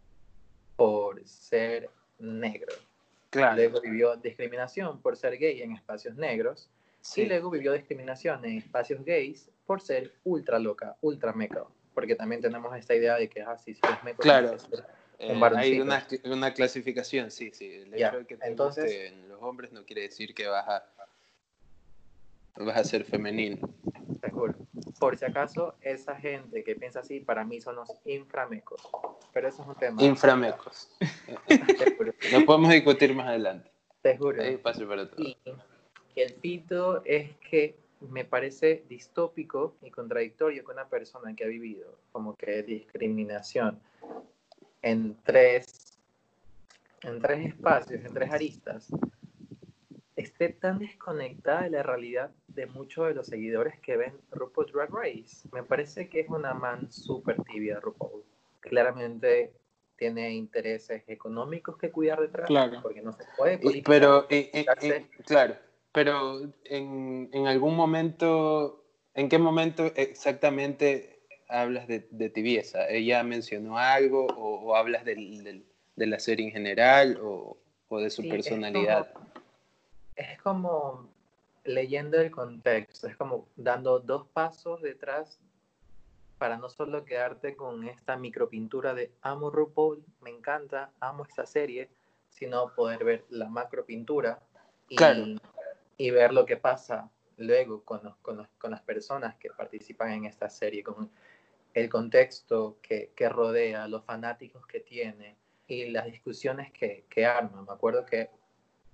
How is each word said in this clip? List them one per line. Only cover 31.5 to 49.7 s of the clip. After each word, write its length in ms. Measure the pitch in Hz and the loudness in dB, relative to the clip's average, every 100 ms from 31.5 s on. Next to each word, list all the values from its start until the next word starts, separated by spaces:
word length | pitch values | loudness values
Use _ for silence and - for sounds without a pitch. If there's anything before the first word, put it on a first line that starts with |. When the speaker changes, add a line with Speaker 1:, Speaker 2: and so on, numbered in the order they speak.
| 294 - - | 6 6 4
Speaker 1:
Seguro. 360 | - - 220 - - | 4 2 -2 -4 4
Speaker 2:
Lo 140 | 127 156 | 8 10
podemos 260 | 156 165 | 10 10
discutir 420 | 160 143 135 139 135 | 8 8 6 6 4
más 120 | 123 | -2
adelante. 440 | 117 101 92 - _ _ _ | -2 -2 -4 -12 _ _ _
Speaker 1:
Seguro. 400 | 135 127 143 127 | 2 2 0 -2
Speaker 2:
Hay 100 | 127 131 | -2 -2
espacio 320 | 117 117 104 | -4 -4 -4
para 220 | 101 95 | -6 -6
todo. 120 | - | -6
Speaker 1:
Y 140 | - - 127 131 - _ _ - _ - | -8 -8 -16 -18 -20 _ _ -20 _ -2
el 180 | 254 | -2
pito 680 | - 175 175 165 180 180 180 - | -4 -8 -8 -6 -2 0 0 0
es 320 | 147 147 - - | -2 -2 -14 -2
que 260 | 156 151 - _ _ 135 | 2 2 -2 _ _ -12
me 160 | 131 127 | -10 -4
parece 580 | 127 135 135 156 160 - | -2 -2 0 2 2 -2
distópico 840 | 123 - - 170 165 156 135 156 - | -20 -10 -2 -2 -4 -8 -4 -4 -6
y 100 | 127 | -20
contradictorio 720 | - 117 120 113 - 156 143 120 | -12 -6 -4 -4 -2 -2 -2 -8
que 60 | |
una 160 | 131 131 | -14 -6
persona 460 | 123 110 127 113 110 | -8 -8 -14 -14 -8
que 100 | 113 | -6
ha 20 | |
vivido 500 | 117 113 98 90 - _ | -6 -10 -14 -16 -20 _
como 240 | 113 107 104 | -10 -10 -10
que 280 | - 104 | -6 -6
discriminación 1160 | 107 107 - - 110 110 104 104 - 131 110 - _ _ - - - _ _ _ - _ | -4 -8 -10 -6 -4 -2 -4 -8 -6 -2 0 -2 _ _ -16 -16 -18 _ _ _ -20 _
en 340 | 117 113 110 107 | -2 0 -2 -6
tres, 720 | - 131 127 123 - - - _ _ _ _ _ - - - _ _ - | 4 8 8 6 -2 -20 -20 _ _ _ _ _ -20 -20 -20 _ _ -16
en 160 | 123 117 | -10 -2
tres 240 | 135 147 160 | -2 0 -4
espacios, 560 | - - 143 - 120 | -2 2 2 2 -10
en 100 | 120 | -8
tres 180 | 131 131 | -4 -2
aristas, 580 | 151 151 - - 110 - - - - - _ - - - | -2 -4 -8 -12 -12 -8 -6 -6 -8 -20 _ -20 -20 -20